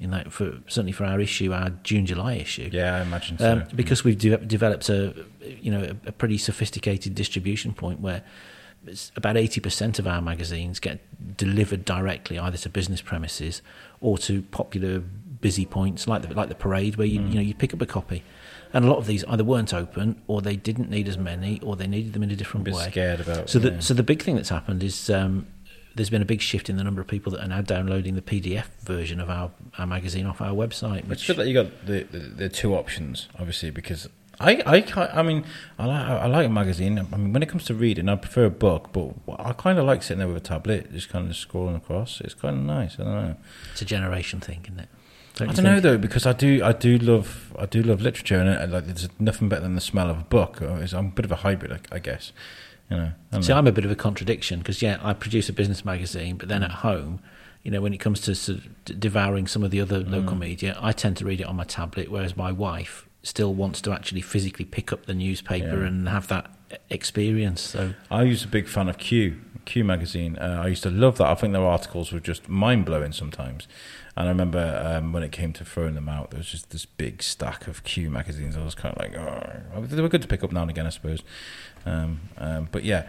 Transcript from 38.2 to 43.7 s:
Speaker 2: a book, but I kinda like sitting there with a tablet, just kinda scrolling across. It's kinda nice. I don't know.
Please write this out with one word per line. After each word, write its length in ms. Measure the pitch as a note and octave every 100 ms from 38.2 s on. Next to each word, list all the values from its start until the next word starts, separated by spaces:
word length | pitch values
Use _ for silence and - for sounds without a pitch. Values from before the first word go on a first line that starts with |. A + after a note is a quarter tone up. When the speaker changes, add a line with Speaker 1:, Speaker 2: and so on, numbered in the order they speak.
| - -
Speaker 2:
a 60 | A2
book, 400 | E2+ G2+ D#2+ -
but 220 | G2 D#2+ - - -
I 160 | -
kinda 280 | B2 F#3 F#3
like 200 | C3+ C3
sitting 160 | - F#2+
there 100 | F#2
with 80 | E2+
a 40 |
tablet, 520 | - D#2+ G2+ G#2 -
just 160 | E2+ -
kinda 220 | F#2 F2+
scrolling 440 | F2 - F#2+ F2+ E2+
across. 440 | - F2 A#2+ -
It's 140 | -
kinda 260 | - C#2+ C2+
nice. 400 | C#2 C3 F2+ -
I 40 |
don't 100 | G2+
know. 220 | G#2 G2+ - - - -